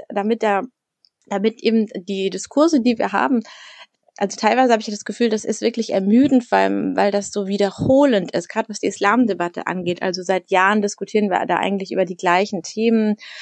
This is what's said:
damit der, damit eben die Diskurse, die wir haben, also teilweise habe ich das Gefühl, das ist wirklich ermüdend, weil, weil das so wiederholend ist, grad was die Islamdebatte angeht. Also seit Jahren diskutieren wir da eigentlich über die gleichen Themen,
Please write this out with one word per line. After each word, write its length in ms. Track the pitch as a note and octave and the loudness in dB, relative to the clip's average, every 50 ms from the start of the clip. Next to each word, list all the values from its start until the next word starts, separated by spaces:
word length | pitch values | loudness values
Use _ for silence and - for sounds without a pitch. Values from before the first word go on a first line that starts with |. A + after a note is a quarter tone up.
| - _ | -18 _
damit 340 | - G3+ G3+ G#3+ A#3 A3+ - | -6 -4 -2 -2 -2 0 0
der, 200 | G#3+ G3+ G3 F#3+ C4 _ _ _ _ _ _ _ _ _ _ _ | 0 0 0 -2 -6 _ _ _ _ _ _ _ _ _ _ _
damit 340 | _ G3+ A3 G3 A3 A3 - | _ -6 0 0 -2 -2 0
eben 280 | - A3+ A3 A3+ A3 G3+ - | -2 0 2 2 0 0 -4
die 340 | G3 F3 F3+ G3+ F#3+ F#3+ G3 | -12 -8 -6 -6 -2 -2 -4
Diskurse, 500 | F3+ F#3+ - - - C#4 D4+ E4+ E4 C#4 | -4 -6 -12 -4 0 2 2 4 4 2
die 180 | A3 B3 A#3+ A3+ | 2 2 0 0
wir 120 | A3 G3 | -2 -2
haben, 320 | F#3+ G3 A3+ C4+ C#4 A#3 A3 - - - - - - - - _ _ _ _ _ _ - | 0 0 0 0 0 -2 -2 -4 -14 -20 -20 -20 -20 -20 -20 _ _ _ _ _ _ -6
also 180 | - G3 - | -6 -6 -6
teilweise 360 | - - G#3+ A3+ B3 C4 B3+ A#3 | -2 0 0 2 4 4 4 2
habe 100 | A3 A3 | 2 0
ich 80 | - | -6
das 160 | G#3 G#3 - | -10 -10 -8
Gefühl, 240 | - G#3 - A#3+ A#3 | -10 -4 -2 0 0
das 140 | G#3+ G#3+ G#3+ | 0 -2 -2
ist 180 | - A3+ - - | -4 -6 -2 -2
wirklich 280 | A3+ A#3+ - A3 - | -4 -2 -2 -6 -2
ermüdend, 640 | - G3 F#3+ G3 G#3 A#3+ C4+ D4 C4+ B3+ A#3+ - - | -2 -2 2 4 4 4 4 6 4 2 2 2 2
weil, 420 | G3 G3 F#3+ G3 G3+ G3 F#3+ F#3 | 2 2 2 0 -2 -2 -2 0
weil 160 | F#3+ G3 G#3 | 0 0 0
das 220 | G3 G3+ G3+ - - | 0 -2 -4 -4 -6
so 140 | G#3 G3 F#3+ | -6 -4 -2
wiederholend 840 | G3+ G3 G3+ G3 - - - - C4 C4+ D4 C#4+ B3 G3+ - C4 - | 0 0 0 0 0 -2 0 4 4 6 6 6 4 2 0 -2 -4
ist, 160 | - E3+ - | -6 -6 -4
grad 180 | - A3 A3+ - | -6 -6 -6 -6
was 100 | G#3 - | -6 -6
die 80 | - | -4
Islamdebatte 800 | F3+ G3 - G3 G3+ G#3 A#3+ B3+ G#3+ G3 F3 F3 F3 F3 - - | -6 -4 0 0 2 2 4 2 2 0 -2 -4 -6 -6 -6 -6
angeht. 360 | - F3 F#3 F3 F3 F3 E3+ - | -6 -6 -4 -4 -4 -4 -4 -4
Also 200 | F#3+ F3 F#3 F3+ | -6 -6 -6 -4
seit 280 | F3+ F#3+ F#3 - _ | -2 -2 -2 -2 _
Jahren 320 | F#3+ F#3 F#3 F#3+ G#3+ G#3+ G3+ | 2 4 4 4 4 2 0
diskutieren 480 | G#3 - - G3 - - G#3+ G#3 G3+ | -2 -4 -6 -12 -2 0 0 0 2
wir 140 | F#3 - - | 0 -2 0
da 100 | - F3+ | 0 0
eigentlich 360 | E3 - F#3+ G3+ G3 F#3+ F#3+ - | 0 0 -2 -2 -4 -6 -6 -2
über 120 | F#3+ F#3+ | -2 -2
die 140 | F3+ F#3 F3 | -2 -4 -4
gleichen 440 | - F3 F3 F3+ G3+ G#3 - F#3 D#3+ | 0 2 2 2 2 0 -4 -8 -10
Themen, 540 | - - G#3+ A3 A#3 A#3 A3+ A3 G#3+ G#3 - - - - - | -10 -6 -2 0 2 2 2 2 0 -2 -2 -6 -18 -18 -16